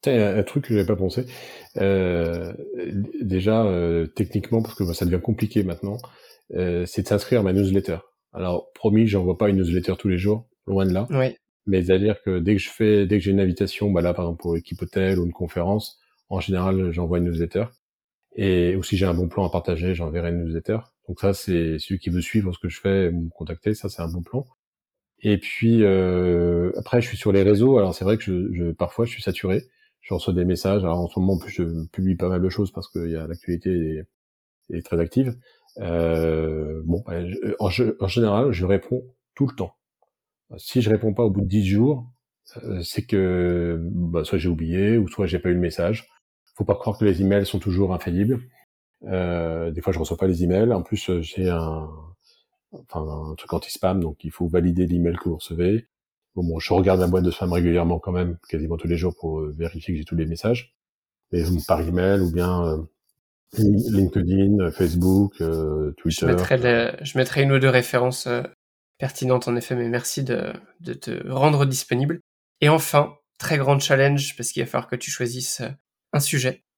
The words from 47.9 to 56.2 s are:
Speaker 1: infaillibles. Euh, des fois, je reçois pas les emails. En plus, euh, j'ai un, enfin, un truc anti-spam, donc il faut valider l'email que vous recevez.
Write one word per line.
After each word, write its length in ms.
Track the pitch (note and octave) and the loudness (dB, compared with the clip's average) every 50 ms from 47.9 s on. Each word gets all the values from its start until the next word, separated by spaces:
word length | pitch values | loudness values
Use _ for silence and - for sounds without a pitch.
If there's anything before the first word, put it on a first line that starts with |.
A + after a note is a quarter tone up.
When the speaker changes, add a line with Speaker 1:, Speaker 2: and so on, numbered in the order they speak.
| F#2 | 0
Speaker 1:
infaillibles. 480 | E2+ - - E2+ F2+ G#2 A2+ C3 A#2+ B2 - _ _ _ _ _ _ _ _ _ _ - | -4 -4 -2 0 0 2 2 0 -2 -4 -14 _ _ _ _ _ _ _ _ _ _ -10
Euh, 680 | G2+ F#2+ F#2 F2+ F2 F2 E2+ E2 E2 E2 E2 E2 E2+ | -6 -4 -2 -2 -2 -2 -2 -2 -2 -4 -4 -4 -4
des 120 | D#2+ E2 - | -6 -4 -2
fois, 100 | - F2+ | -2 -2
je 60 | E2 | -2
reçois 180 | D#2+ - E2+ | -2 -4 -4
pas 100 | D#2+ F#2+ | -2 0
les 160 | F#2+ F2+ E2+ F2+ | 0 2 2 2
emails. 300 | E2+ F2+ F#2+ A2 B2 A#2 | 2 4 4 4 4 2
En 80 | F#2+ | 0
plus, 300 | E2+ - - G#2 - - | -2 -4 -6 -6 -2 -2
euh, 100 | F2+ F2 | -2 -2
j'ai 300 | E2 D#2+ - - F#2 F2+ | -2 -6 -6 -2 -2 0
un, 360 | F2 E2 E2 E2 D#2+ D#2+ D#2 D#2 D#2 D#2 D#2 E2 F2+ _ _ _ _ _ _ _ _ _ _ _ - | 0 0 -2 -4 -6 -8 -8 -12 -14 -16 -20 -20 -20 _ _ _ _ _ _ _ _ _ _ _ -20
enfin, 340 | C#3+ B2 _ - D#2+ D#2 | -20 -20 _ -10 -8 -8
un 280 | D2+ D2+ D2+ D#2 D2+ D#2 | -8 -8 -8 -10 -10 -12
truc 180 | D#2 - - - | -14 -10 -6 -6
anti-spam, 480 | F2 - - - - - F#2 F#2 F#2+ | -6 -6 -8 -12 -4 -2 0 0 0
donc 240 | E2+ D#2+ D2+ _ - | -2 -4 -6 _ -12
il 60 | D#2+ | -12
faut 180 | - - F2+ E2+ | -8 -6 -4 0
valider 380 | E2 F2+ E2+ F2+ F2 F2+ F#2 | 0 2 2 2 2 2 0
l'email 300 | E2+ F2 F2 E2+ E2+ E2+ | 0 2 2 2 0 0
que 120 | F2 - F#2 | -2 -4 -6
vous 80 | E2 | -6
recevez. 500 | D#2+ - - E2+ D#2+ F2 F2+ G#2 A2+ - _ _ _ _ _ _ _ | -6 -8 -10 -4 -2 0 2 0 0 -2 _ _ _ _ _ _ _